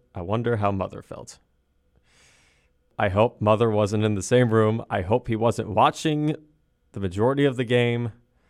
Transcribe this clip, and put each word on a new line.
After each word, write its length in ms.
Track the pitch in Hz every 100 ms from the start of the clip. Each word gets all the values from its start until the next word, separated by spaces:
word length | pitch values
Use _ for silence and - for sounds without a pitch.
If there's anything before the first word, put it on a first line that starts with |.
| _
I 80 | -
wonder 340 | 87 113 120 117
how 160 | 104
Mother 300 | 98 92 98
felt. 360 | - - - - _ _ _ _ _ _ _ _ _ _ _ _ _ _ _ -
I 100 | 107
hope 300 | 95 120 -
Mother 300 | 104 107 117
wasn't 340 | 107 104 107
in 120 | 107 104
the 60 |
same 300 | 90 123 123
room. 320 | 113 110 113 -
I 120 | 104
hope 260 | 87 127 120
he 80 | 110
wasn't 320 | 117 104 -
watching 680 | 92 139 - 160 151 151 160 _ _ _ _ _
the 60 | 101
majority 440 | 98 92 117 139
of 120 | 143 123
the 80 |
game. 460 | 117 123 120 120 120 - _ _ _